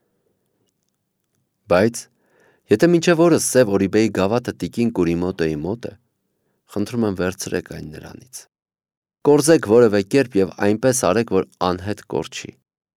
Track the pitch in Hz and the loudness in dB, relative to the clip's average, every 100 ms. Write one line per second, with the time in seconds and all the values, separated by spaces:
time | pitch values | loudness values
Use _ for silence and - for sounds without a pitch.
0 | _ _ _ _ _ _ _ _ _ _ | _ _ _ _ _ _ _ _ _ _
1 | _ _ _ _ _ _ _ 87 113 117 | _ _ _ _ _ _ _ 2 2 -2
2 | - _ _ _ _ _ _ 107 170 175 | -16 _ _ _ _ _ _ 2 4 2
3 | 170 165 170 143 - 170 107 98 95 104 | 2 2 4 2 2 2 2 2 0 2
4 | 110 101 95 117 123 - 87 - 117 - | 0 0 0 -2 -4 -8 -8 -4 -4 0
5 | 85 85 87 95 80 76 80 117 - - | -2 0 -4 -4 -4 -4 -6 -8 -10 -16
6 | _ _ _ _ _ _ _ 104 101 120 | _ _ _ _ _ _ _ -8 -6 -2
7 | 110 92 90 95 - 90 - 80 78 76 | -4 -2 -4 -6 -8 -8 -8 -14 -14 -16
8 | 76 - - - - _ _ _ _ _ | -18 -20 -20 -20 -20 _ _ _ _ _
9 | _ _ 143 147 143 160 104 113 120 101 | _ _ 2 2 4 2 4 4 6 2
10 | 101 135 131 101 92 - 101 107 131 127 | 0 0 0 0 -2 -2 -2 0 0 0
11 | 87 98 117 95 - _ 90 92 95 104 | 0 0 0 -2 -4 _ -4 -4 -8 -12
12 | - - - - - - _ _ _ | -8 -8 -8 -12 -16 -20 _ _ _